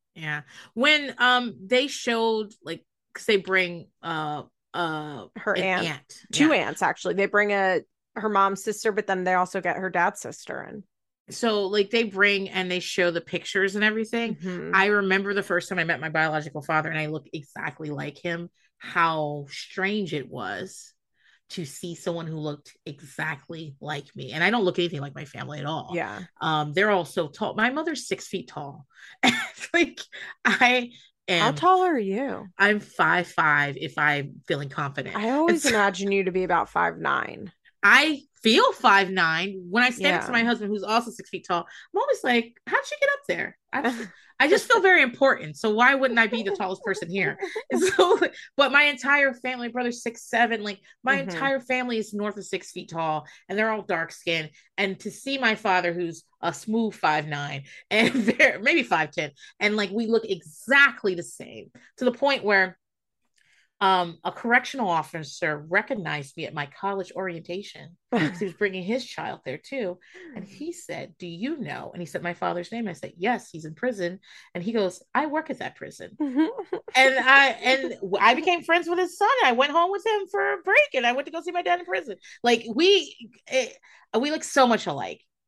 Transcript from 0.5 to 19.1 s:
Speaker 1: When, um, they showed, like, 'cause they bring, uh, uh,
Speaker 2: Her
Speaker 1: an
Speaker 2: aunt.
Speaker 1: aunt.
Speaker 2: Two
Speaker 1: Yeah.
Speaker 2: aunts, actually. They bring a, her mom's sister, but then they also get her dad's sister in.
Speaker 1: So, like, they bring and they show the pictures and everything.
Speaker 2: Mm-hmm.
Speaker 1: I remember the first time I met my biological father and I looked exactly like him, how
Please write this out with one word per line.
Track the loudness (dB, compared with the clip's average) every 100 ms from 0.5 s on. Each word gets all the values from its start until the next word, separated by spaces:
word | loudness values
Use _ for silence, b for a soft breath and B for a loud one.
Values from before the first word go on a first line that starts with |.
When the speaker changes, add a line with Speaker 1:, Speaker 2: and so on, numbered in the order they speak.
| B B
Speaker 1:
When, | 2 4 4 0 2
um, | 4 4 0 -6
they | 0 2 2
showed, | -4 -2 0 2 0 -4 -10
like, | -12 -12 _ _ _
'cause | -6 2
they | 2
bring, | 2 0 0 -4 -14 _
uh, | -8 -4 -4 -6 -10 _ _
uh, | -2 -2 -2 -8 -12 -14 -8
Speaker 2:
Her | -2 0
Speaker 1:
an |
Speaker 2:
aunt. | 0 0 -2
Speaker 1:
aunt. | -6 -14 -20 -4
Speaker 2:
Two | 4 4
Speaker 1:
Yeah. | 4 0
Speaker 2:
aunts, | 0
actually. | -2 -2 -4 0
They | 2
bring | 2 2
a, | 2 4 2 -2 _ _ -6
her | 0
mom's | 4 2 2
sister, | -6 -2 -2
but | 0 0
then | 0 2
they |
also | 2 2 -2
get | -2 -2
her | -2
dad's | 0 0 -2
sister | -12 -14 -12 -12
in. | -12 -16 -18 _ _ _ -16
Speaker 1:
So, | -4 -2 0 0
like, | 2 2
they | 2
bring | 0 2 4 2 -2
and | -4 -2
they | -4
show | -2 0 2
the | 0
pictures | -4 -8 -2 0 0 2
and | 0
everything. | 0 -2 -4 -4 -6
Speaker 2:
Mm-hmm. | -8 -8 0 2
Speaker 1:
I | 4
remember | 4 2 2 0
the | -2
first | -2 -2 -2
time | -2
I | -2
met | -2
my | -2
biological | 0 0 0 -4 -8
father | -2 0 0
and | -4
I | -4
looked | -6 -8
exactly | -14 -12 -10 -10 -10 -10
like | -8 -10 -8
him, | -6 -6 -8 _ _ -20
how | -4 2 2